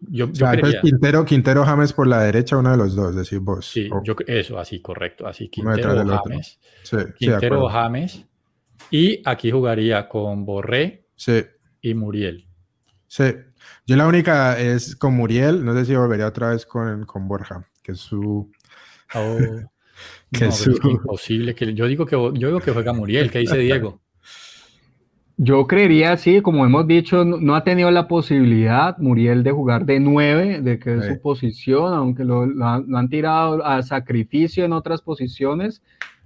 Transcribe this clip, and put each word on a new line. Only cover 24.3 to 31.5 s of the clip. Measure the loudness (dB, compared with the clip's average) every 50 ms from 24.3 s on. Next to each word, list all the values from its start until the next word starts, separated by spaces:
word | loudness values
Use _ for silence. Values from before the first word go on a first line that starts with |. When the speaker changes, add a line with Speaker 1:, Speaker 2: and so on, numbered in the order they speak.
| -20 -20 -20 -20 -20 -20 -20 _ _ _ _ _ _ _ _ _ _ _ _ _ _ 0
Speaker 3:
Yo | 2 4 4 4 4 4
creería, | 4 4 4 6 6 4 4 4 2 2
sí, | 4 4 4 4
como | 4 4 2 4 4
hemos | 4 4 4 4
dicho, | 4 4 2 4 2 2 2 2
no, | 2 0 2
no | 2 2 2
ha | 2 2
tenido | 2 2 2 4 4
la | 4 2 2 2
posibilidad | 0 0 0 2 2 4 4 4 4 4 4 4 2 2 2 0 -2 -2
Muriel | 0 0 2 2 2 2 2 2 2
de | 0
jugar | 0 0 0 0 0 0 2
de | 2 2 2
nueve, | 4 4 4 4 4 2 2 2 2 0 -2 -2
de | -2 -2 -2 -2
que | -2 -4 -2
es | -2 -2
Speaker 2:
Sí. | -4 -6
Speaker 3:
su | -4
posición, | -4 -4 -4 -2 -4 -6